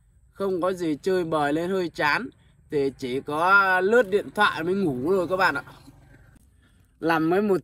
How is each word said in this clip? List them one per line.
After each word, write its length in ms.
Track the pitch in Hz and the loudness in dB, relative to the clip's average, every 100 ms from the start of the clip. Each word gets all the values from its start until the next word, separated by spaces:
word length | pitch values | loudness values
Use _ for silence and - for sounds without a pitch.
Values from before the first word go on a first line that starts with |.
| _ _ _ | _ _ _
không 300 | - 196 185 | -8 -6 -2
có 120 | 180 | -2
gì 240 | 180 165 143 | -2 -4 -4
chơi 220 | 190 185 | -2 -2
bời 300 | 165 160 143 | 0 0 0
lên 160 | 156 175 | -2 -2
hơi 200 | 190 170 | -4 -4
chán. 400 | - 151 160 254 - - _ - | -2 0 -2 -4 -16 -20 _ -6
Thì 200 | 151 139 131 | -2 -2 -4
chỉ 240 | 127 131 | -6 -6
có 600 | 143 151 180 202 190 185 | -4 -2 4 4 4 2
lướt 280 | 190 240 196 | 4 2 2
điện 200 | 196 131 - | -2 -2 0
thoại 280 | 208 143 | 2 0
mới 120 | 170 196 | -2 0
ngủ 360 | 175 123 147 | 0 -2 0
rồi 160 | 196 160 | 0 0
các 100 | 185 | 2
bạn 180 | 175 143 | 2 0
ạ. 80 | - - - - - - - - - _ _ _ _ - | -8 -18 -20 -20 -20 -20 -20 -20 -20 _ _ _ _ -6
Làm 300 | 160 160 160 | 0 0 2
mới 120 | 185 | 2
một 200 | 214 180 | 2 0